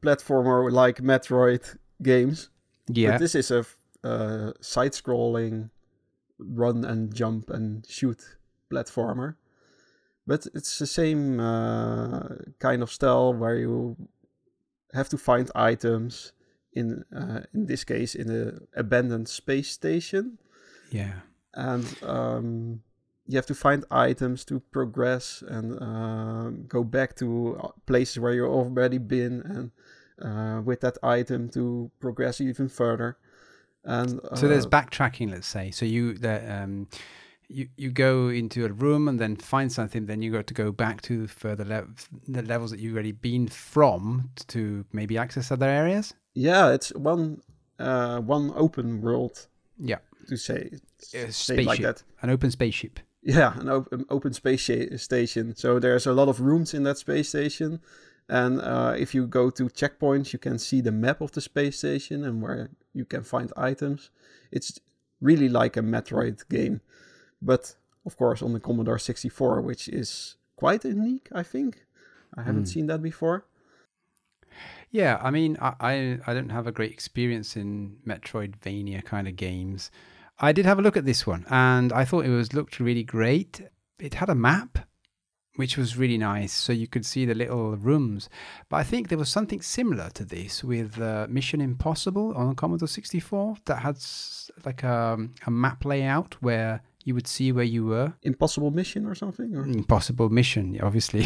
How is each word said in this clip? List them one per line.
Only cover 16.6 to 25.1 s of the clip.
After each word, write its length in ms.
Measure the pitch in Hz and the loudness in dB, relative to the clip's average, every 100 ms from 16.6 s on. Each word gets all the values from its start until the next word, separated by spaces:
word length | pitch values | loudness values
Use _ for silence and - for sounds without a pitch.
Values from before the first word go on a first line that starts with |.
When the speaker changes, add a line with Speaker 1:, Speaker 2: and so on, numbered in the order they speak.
| _ | _
Speaker 1:
in, 300 | - 117 117 - - | -4 -4 -4 -10 -10
uh, 260 | - 113 - | -8 -8 -8
in 140 | 208 202 | -4 -2
this 160 | - | -4
case, 320 | - 120 117 - | -2 -2 -2 -4
in 160 | 113 | -4
a 480 | 113 113 113 - - | -4 -4 -8 -10 -6
abandoned 480 | 110 123 127 117 113 | 0 2 2 -2 -4
space 400 | - - 139 139 | -8 -2 -2 -2
station. 720 | - 160 165 165 196 240 233 _ _ _ - - | -4 -2 -2 0 -2 -4 -8 _ _ _ -20 -10
Speaker 2:
Yeah. 300 | 110 98 95 - _ _ | -6 -6 -8 -16 _ _
Speaker 1:
And, 320 | - 131 123 120 - | -10 -4 -4 -4 -8
um, 800 | - 127 120 120 117 117 117 113 - _ _ _ - | -6 -4 -2 -4 -4 -6 -6 -10 -14 _ _ _ -4
you 80 | 131 | -2
have 80 | 127 | -2
to 80 | |
find 320 | 139 147 143 139 | 0 2 2 2
items 520 | 131 127 127 127 127 - | 2 4 2 -2 -2 -4
to 140 | 139 - | -8 -4
progress 720 | 139 127 117 123 | -4 -2 0 0